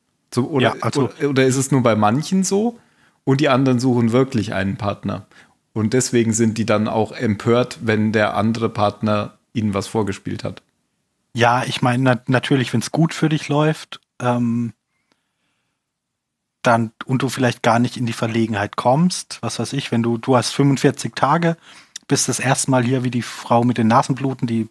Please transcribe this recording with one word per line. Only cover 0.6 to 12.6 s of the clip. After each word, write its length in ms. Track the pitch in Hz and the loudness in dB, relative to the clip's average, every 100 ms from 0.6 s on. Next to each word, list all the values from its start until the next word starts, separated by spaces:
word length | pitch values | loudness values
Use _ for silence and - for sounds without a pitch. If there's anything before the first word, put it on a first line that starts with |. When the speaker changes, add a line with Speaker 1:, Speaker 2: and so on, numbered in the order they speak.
| 120 - | 0 0
Speaker 2:
Ja, 0 | |
also 280 | 117 147 135 - | -4 -2 -2 -2
Speaker 1:
oder, 100 | 147 | -2
oder 160 | 135 131 | 2 2
ist 100 | 131 | 2
es 160 | 131 | 0
nur 100 | 135 | 2
bei 140 | 120 107 | 2 2
manchen 480 | 107 123 160 190 | 2 0 0 -2
so 360 | 185 196 233 233 _ _ _ _ | 0 0 -2 -4 _ _ _ _
und 180 | - 135 | -2 2
die 80 | 147 | 2
anderen 300 | 131 135 123 | 2 2 2
suchen 320 | 131 123 117 | 2 2 2
wirklich 420 | 120 135 117 101 | 2 2 0 -2
einen 240 | 98 98 98 | -2 -4 -4
Partner? 480 | 101 101 101 101 - - - _ _ | -4 -4 -6 -8 -10 -20 -20 _ _
Und 200 | 113 107 | -4 0
deswegen 400 | 127 - 120 113 | 0 2 2 2
sind 260 | 110 113 104 | 2 0 0
die 60 | 110 | 0
dann 200 | 107 110 | 0 0
auch 240 | 113 107 | -2 -2
empört, 680 | - 120 104 - 117 127 - | -2 -2 -2 2 2 0 -4
wenn 300 | 110 110 107 | -2 0 2
der 240 | 110 104 - | 2 0 0
andere 340 | 107 110 110 | -2 0 -2
Partner 680 | 107 104 - 110 104 104 - _ | 0 -2 0 -2 -2 -4 -12 _
ihnen 200 | - 107 | -4 -2
was 140 | 98 95 | -2 -4
vorgespielt 560 | 113 101 98 - 101 | -2 -2 -4 -8 -8
hat. 180 | - - _ _ _ _ _ _ _ 113 | -8 -12 _ _ _ _ _ _ _ 0
Speaker 2:
Ja, 280 | 120 123 | 2 2
ich 180 | 135 - | 0 -2
meine, 220 | 131 123 | 0 2
na-, 180 | 131 123 - | 2 0 2
natürlich, 440 | 127 - 139 | 0 2 0